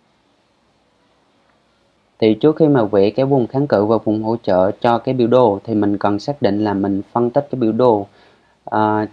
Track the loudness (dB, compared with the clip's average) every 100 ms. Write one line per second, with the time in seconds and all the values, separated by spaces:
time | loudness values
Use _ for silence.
0 | _ _ _ _ _ _ _ _ _ _
1 | _ _ _ _ _ _ _ _ _ _
2 | _ -2 0 2 2 2 2 2 2 2
3 | 2 0 0 0 -2 -4 0 0 2 0
4 | 0 -2 -2 -4 0 0 0 0 -2 -2
5 | -2 -2 2 4 2 0 -4 -2 -2 -2
6 | -2 -4 -6 -2 -2 0 -2 -2 -2 -4
7 | -4 -2 -2 -2 -4 -4 -2 2 2 2
8 | -2 _ _ _ _ _ -6 -2 0 0
9 | -4